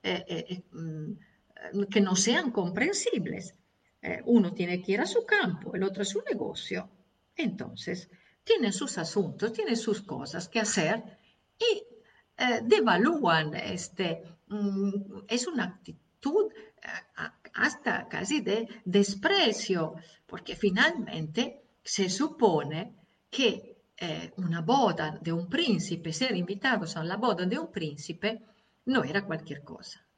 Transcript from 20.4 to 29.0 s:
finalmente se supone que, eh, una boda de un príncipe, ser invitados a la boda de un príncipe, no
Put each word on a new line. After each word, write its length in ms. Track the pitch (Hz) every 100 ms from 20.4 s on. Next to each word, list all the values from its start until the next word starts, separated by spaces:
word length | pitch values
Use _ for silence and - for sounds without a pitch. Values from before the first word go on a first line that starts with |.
| - -
finalmente 1040 | 208 185 294 339 196 160 156 156 269 - _ _
se 280 | - - 185
supone 840 | - 302 - 226 160 143 156 190 - _ _ _
que, 480 | - 254 - - - _ -
eh, 300 | 175 156 170 -
una 240 | 175 165
boda 560 | 165 269 226 165 156 156
de 100 | 165
un 160 | 170 -
príncipe, 600 | 269 339 175 - 165 165
ser 240 | 160 262
invitados 600 | 190 175 196 269 226 165 165
a 80 |
la 120 | 165 196
boda 280 | 240 180
de 140 | 180 262
un 120 | 330
príncipe, 720 | 202 160 143 - - 208 269 - _ _ _ -
no 180 | 262